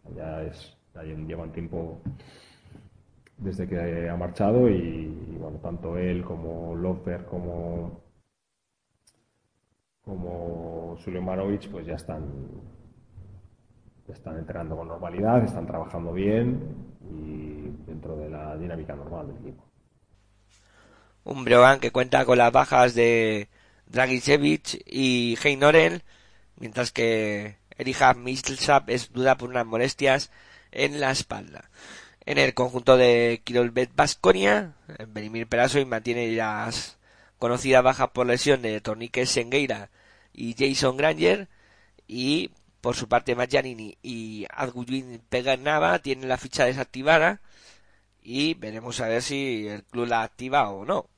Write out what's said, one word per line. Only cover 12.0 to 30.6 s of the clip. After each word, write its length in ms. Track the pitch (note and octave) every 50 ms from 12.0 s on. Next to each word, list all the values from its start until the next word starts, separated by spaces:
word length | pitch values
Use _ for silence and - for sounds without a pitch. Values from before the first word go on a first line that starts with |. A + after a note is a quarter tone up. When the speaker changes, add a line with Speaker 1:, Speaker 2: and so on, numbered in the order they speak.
| - - D#2+ D2+ D2 C#2 C#2 C#2 C2 C2 B1 - - - - - - - _ _ _ _ _ - F#2+ G2 F#2+ F#2 - - _ _ _ _ _ _ _ - _ _ _
Speaker 1:
ya 60 | - -
están 240 | - - F#2+ D#2+
entrenando 380 | E2 D#2+ - - E2+ E2+ D#2 D#2
con 120 | D#2 E2
normalidad, 560 | E2 E2+ E2+ F2+ E2+ F2 F#2+ G2+ A2 A#2+ B2 A2
están 220 | - - E2+ E2+
trabajando 460 | D#2+ F2 E2 D#2+ - - E2+ E2+ E2+
bien 640 | E2+ F#2 G2 G2+ G#2+ A2+ A#2+ B2 B2+ - - - - - - - - _
y 840 | - - D#2+ D#2 D#2 D#2 D2+ D2+ D#2 D#2 D2+ D2 D2 D2 D2+ D2+ -
dentro 300 | - D#2 D2+ D2+ D#2+ D#2
de 120 | D2+ D2+ D2+
la 280 | D2+ D2 D#2 D#2 D2+
dinámica 380 | D#2 E2+ F2 E2 E2 D2+ - D2
normal 320 | C#2+ C#2+ D#2+ E2+ E2 D2+
del 100 | C#2 C#2
equipo. 280 | - - - C3 - _ _ _ _ _ _ _ _ _ _ _ _ _ _ _ _ _ _ _ _ _ _ _ _ _ _ _ _ _ _ _ _ _
Speaker 2:
Un 220 | - C#3 C3 B2+
Breogán 340 | A#2 A#2+ B2 B2 C3 C#3 C3+
que 120 | B2+ A#2+
cuenta 340 | - C3 B2+ B2+ - C3 C3+
con 140 | B2 B2+ B2
las 120 | A#2+ A#2+
bajas 420 | A#2+ C3 C3+ - C3+ B2+ B2 B2 A#2
de 540 | A#2+ A#2+ A#2 A#2 A#2 A2+ A2 A2 G#2 G#2 _ _ _ _ _ _ _ _
Dragicevic 960 | _ - B2 C3 B2+ B2+ B2 - C3 C#3+ D3+ C#3+ D3 D#3 D#3 _ - - - -
y 520 | - - C3+ C3+ C3 B2 B2 A#2+ A#2+ A#2 -
Heinoren, 640 | - D3 C#3 C3+ C#3+ D3 D#3 E3 E3 E3+ E3+ F3 - - - _ _ _ _ - _ _ _
mientras 340 | - A#2+ A2+ G#2+ B2 B2 A#2
que 680 | _ - A#2 A2+ A2+ A2 A2 G#2 G#2 G2+ G#2 G#2+ G2+ _ _ _ -
Elijah 360 | - B2+ C3 B2+ - C3+ B2+ A#2+
Millsap 760 | A#2+ A#2+ B2+ C3 C3 - C#3 C3+ B2+ - - C#3+ C3+ - -
es 240 | A#2+ B2 - - -
duda 240 | B2+ B2+ C3 C3
por 120 | - A#2+ B2
unas 160 | B2+ B2 A#2
molestias 640 | A2+ A2 A2+ B2 C#3 - - C#3 C3+ C3 - - - _ - - - - -